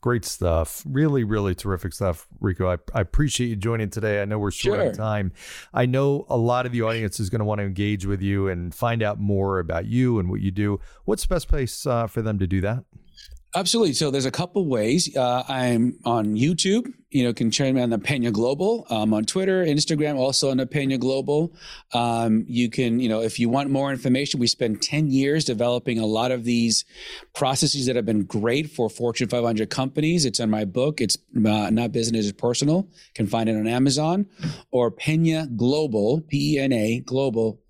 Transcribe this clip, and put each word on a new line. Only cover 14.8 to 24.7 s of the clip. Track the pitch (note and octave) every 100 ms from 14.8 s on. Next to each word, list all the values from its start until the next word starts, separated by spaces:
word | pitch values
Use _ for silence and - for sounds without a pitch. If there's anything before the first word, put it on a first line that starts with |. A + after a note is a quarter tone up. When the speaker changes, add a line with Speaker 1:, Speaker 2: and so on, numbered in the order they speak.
| G#2+ D#3 -
Speaker 2:
Uh, | - B2 B2 -
I'm | C3+ B2+ A#2 A#2+ - B2+
on | A#2 G#2+ G#2+
YouTube. | C#3 F3+ F#3+ G#3+ A#3+ - _
You | C#3
know, | B2
can | A2+ A#2
check | - C3+
me | C3
on | B2
the | A2+
Pena | G2 C#3 A#2+
Global. | G#2 A#2+ C#3+ F#3+ A#3 -
I'm | A2 A2
on | G#2+ A2+
Twitter, | F#3+ F#3+ F#3
Instagram, | F3 C#3+ - D#3 D3+ C#3+
also | C3 C3 C#3
on | B2+
the | C3
Pena | D3+ C3+ C3+
Global. | B2 C3+ C3+ D3 E3+ - - - -
Um, | B2 A#2+ A#2 A#2 A2 G2+
you | A#2+ A#2+
can, | A#2 B2 A#2
you | B2
know, | A2
if | A2+ A2
you | A#2
want | C3 C#3
more | C3+ C#3
information, | C3+ C3 B2+ C#3+ D3
we | A#2+
spent | - A#2+